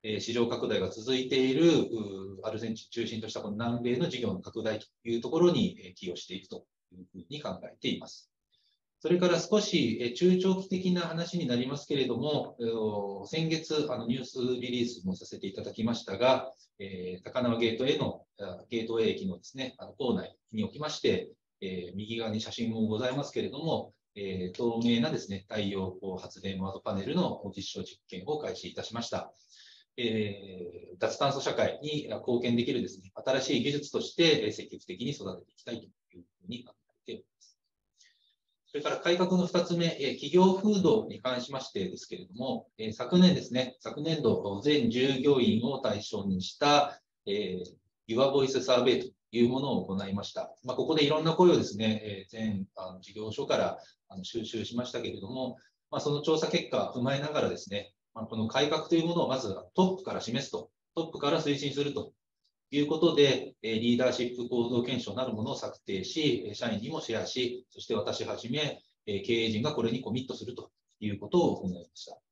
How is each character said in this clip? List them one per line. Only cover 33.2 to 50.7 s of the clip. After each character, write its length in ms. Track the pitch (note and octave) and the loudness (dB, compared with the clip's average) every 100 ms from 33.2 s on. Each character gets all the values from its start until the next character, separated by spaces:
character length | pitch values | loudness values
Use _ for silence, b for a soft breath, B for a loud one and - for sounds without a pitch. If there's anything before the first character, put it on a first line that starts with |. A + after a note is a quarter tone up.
| C3 C3 | 0 0
し 160 | - B2+ | 2 0
い 40 | |
技 80 | C#3+ | 2
術 180 | C#3+ - | -2 -2
と 100 | A#2 | -4
し 140 | - - | -4 4
て、 300 | E3 C3+ G#2+ | 6 6 2
え 20 | |
ー、 40 | |
積 180 | - G2+ | -4 -12
極 160 | - - | -16 -12
的 160 | F#2 | -6
に 100 | B2+ | -6
育 280 | C#3+ G2 F2+ | -6 -8 -10
て 60 | - | -16
て 60 | |
い 40 | _ | _
き 80 | |
た 80 | - | -10
い 100 | A#2 | -10
と 40 | - _ _ F2 | -12 _ _ -20
い 20 | |
う 40 | F2 _ | -20 _
ふ 40 | F2+ | -12
う 20 | |
に 160 | A#2+ | -12
考 100 | - _ _ | -12 _ _
え 160 | _ - | _ -14
て 80 | |
お 20 | - | -14
り 60 | |
ま 180 | _ _ | _ _
す。 180 | - _ _ _ _ _ b b b _ _ _ _ | -20 _ _ _ _ _ b b b _ _ _ _
そ 120 | D3 | -4
れ 40 | |
か 80 | D3 | -2
ら 80 | - | 0
改 220 | E3+ F3+ | 2 4
革 180 | F#3 F#3 | 6 4
の 80 | E3+ | 4
二 180 | F3 | 2
つ 120 | E3+ E3+ | 2 2
目、 100 | E3 | 2
え 20 | |
ー、 240 | - C3+ A#2+ | 0 -2 -2
企 120 | C3+ | 4
業 240 | F3+ F#3 F#3 | 8 8 6
風 260 | G#3+ G3+ | 4 4
土 240 | A3+ G#3+ - | 6 4 0
に 120 | - | -6
関 200 | B2+ B2 | -4 -4
し 100 | B2 | -4
ま 80 | C#3 | -8
し 120 | - | -6
て 160 | - F2+ | -6 -6
で 100 | - | -6
す 100 | - | -12
け 100 | F#2+ | -14
れ 80 | F2+ | -14
ど 80 | |
も、 320 | G#2 B2+ A#2 - - | -8 -6 -6 -8 -8
え 60 | A2 | -8
ー、 80 | |
昨 260 | - A#2+ F#3 | -6 4 8
年 160 | F3+ - | 8 8
で 80 | |
す 100 | - | 0
ね、 240 | B2+ B2+ - | -2 -2 -6
昨 200 | - - | -10 -6
年 220 | D#3+ D3 | -2 2
度、 380 | A#2+ G2 G2+ G2+ | 2 2 0 0
全 260 | C#3+ D3 A#2 | 4 4 4
従 300 | B2 C3+ B2+ | 4 2 4
業 180 | C#3+ C3 | 6 6
員 240 | A2+ G#2+ | 6 4
を 140 | C3+ C3+ | 2 0
対 240 | A2+ G#2 | -2 -2
象 240 | - G#2 G2 | -4 -4 -2
に 160 | F#2 | -2
し 160 | - - | -2 0
た、 420 | C#3+ D3 C#3+ - _ _ - | 4 6 4 -4 _ _ -4
え 340 | G2+ F#2+ F#2 | -4 -2 -6
ー、 80 | F2+ - _ _ - | -10 -16 _ _ -2
ユ 120 | A2+ | 2
ア 120 | C#3 | 4
ボ 120 | C#3 | 4
イ 40 | C3+ | 2
ス 160 | C3+ | 2
サ 140 | B2 B2 | 4 4
ー 60 | |
ベ 140 | B2 - | 6 2
イ 20 | |
と 80 | - _ _ | 0 _ _
い 140 | A2+ A#2+ | 4 4
う 40 | |
も 100 | C3 | 4
の 140 | C#3 | 0
を 120 | D3+ F#3 | -2 -2
行 180 | F#2+ G2 | -4 -2
い 80 | G2+ | -4
ま 80 | |
し 100 | - | -4
た。 220 | - - - | -8 -8 -10
ま 100 | B2+ | -6